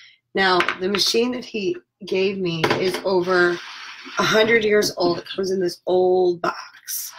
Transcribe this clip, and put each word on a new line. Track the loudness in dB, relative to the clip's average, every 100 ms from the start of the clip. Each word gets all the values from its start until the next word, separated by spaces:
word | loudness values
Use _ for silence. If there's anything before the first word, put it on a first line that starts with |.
| -20 _ _
Now, | 0 2 4 2 -2
the | -2
machine | 0 2 2 0
that | -2
he | -8 -6 -4 -4 -10 _ -4
gave | 0 0 0
me | -4 -2 -2 0
is | -2 -2
over | 0 0 2 4 2 0 -8 -16 -16 -16 -10 -2
a |
hundred | 2 4 4 4
years | 4 2 2 0
old. | 0 0
It | -6
comes | -6 -4
in | -2
this | -2 -4
old | 0 2 4 4 2 0
box. | -4 -6 -12 -18 -12 -10 -10